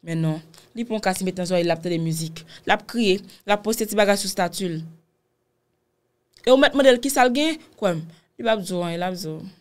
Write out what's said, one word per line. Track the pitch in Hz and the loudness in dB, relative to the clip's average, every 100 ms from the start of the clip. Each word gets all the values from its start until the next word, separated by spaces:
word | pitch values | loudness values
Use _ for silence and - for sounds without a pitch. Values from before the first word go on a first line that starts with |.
Men | 165 165 | -6 -2
non, | 160 156 - - _ | -2 -2 -8 -20 _
li | 226 233 | -10 -6
pon | 220 | -2
ka | 202 | -2
si | 185 185 | -2 -4
metan | 185 175 | -4 -2
so, | 180 | 0
il | 170 | 0
a | 165 | -2
tande | 175 170 | -2 -2
mizik. | 165 160 165 - - - | -2 -4 -6 -12 -18 -16
L | - | -2
ap | 208 - | -2 -2
kriye, | 233 220 190 | 0 2 2
l | - - - | -2 -20 -2
ap | 208 208 | -2 0
poste | 220 214 | -4 -2
ti | 208 | 2
bagay | 208 202 | 2 2
sou | 202 | 0
stati. | 196 175 175 190 165 160 - _ _ _ _ _ _ _ _ _ _ _ _ _ _ | -2 -4 -2 -6 -6 -10 -18 _ _ _ _ _ _ _ _ _ _ _ _ _ _
E | - | 4
ou | 262 | 6
mèt | 277 277 | 6 6
mande | 269 247 | 6 6
ki | 277 | 2
sa | 277 254 | 2 2
l | 247 | 4
gen, | 311 320 - _ | 0 -2 -10 _
kwèm? | 202 165 165 - _ _ | -2 -2 -6 -18 _ _
Li | 233 | -2
pa | 220 | -2
bzou, | 185 180 175 | -2 -6 -4
il | 170 | -4
a | 180 | -6
bzou. | 185 165 156 185 - | -6 -10 -10 -14 -20